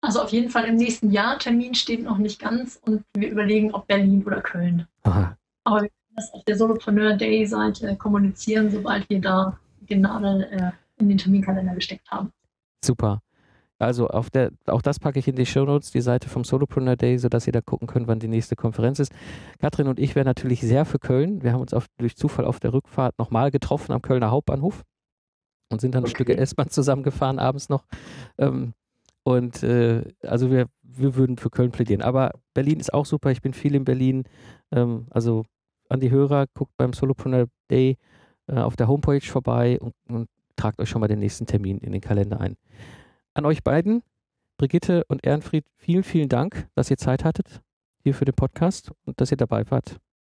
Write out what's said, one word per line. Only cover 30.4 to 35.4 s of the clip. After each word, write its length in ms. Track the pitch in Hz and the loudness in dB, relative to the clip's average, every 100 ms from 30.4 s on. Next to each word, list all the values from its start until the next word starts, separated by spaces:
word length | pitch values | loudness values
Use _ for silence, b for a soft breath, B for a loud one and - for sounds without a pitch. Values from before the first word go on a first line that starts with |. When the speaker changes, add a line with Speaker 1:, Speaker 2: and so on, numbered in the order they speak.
| 127 | 2
Speaker 2:
wir, 160 | 131 123 _ | 2 0 _
wir 340 | _ 127 135 127 | _ -2 -2 2
würden 200 | 131 120 | 2 2
für 140 | 117 | -6
Köln 220 | - 123 | 0 0
plädieren. 300 | - 117 101 | 0 -2 0
Aber 300 | 110 131 131 - _ | 2 2 0 -2 _
Berlin 260 | - 139 156 | -2 0 0
ist 160 | - | 0
auch 120 | - 143 | -2 0
super. 240 | 151 143 | -2 0
Ich 120 | 127 | 0
bin 120 | 135 | -4
viel 200 | 131 147 | -4 0
in 100 | 143 | 0
Berlin. 400 | 131 127 131 131 127 B B B B | 0 2 2 0 -4 B B B B
Ähm, 360 | - 120 117 117 | 0 0 -2 -4
also 340 | - 117 113 | -2 0 0